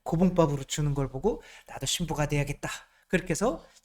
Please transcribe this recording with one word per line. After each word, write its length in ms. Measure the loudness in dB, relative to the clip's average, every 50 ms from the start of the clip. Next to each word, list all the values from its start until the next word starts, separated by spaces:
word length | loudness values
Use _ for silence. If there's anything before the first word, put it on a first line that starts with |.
| -6
고봉밥으로 600 | -2 2 4 4 4 6 6 4 4 2 0 -4
주는 300 | -4 -4 -2 0 0 0
걸 140 | 0 -2 -2
보고 320 | -2 -2 -2 -2 -2 -2 -6 -16 -20 -20 -18
"나도 200 | -16 -12 -8 -4
신부가 420 | -4 -2 -2 -2 -2 -2 -2 0 0
돼야겠다." 420 | 2 0 0 0 -4 -6 -8 -8 -8 -10 -14 _ _ _ _ _
그렇게 220 | -2 0 0 0
해서 340 | -2 0 0 0 0 -2 -8 -16 -20 -8